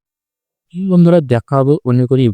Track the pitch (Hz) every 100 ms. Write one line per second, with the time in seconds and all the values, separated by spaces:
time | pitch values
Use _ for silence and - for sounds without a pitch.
0 | _ _ _ _ _ _ _ 175 190 180
1 | 170 175 131 120 - 139 135 151 127 123
2 | 123 131 123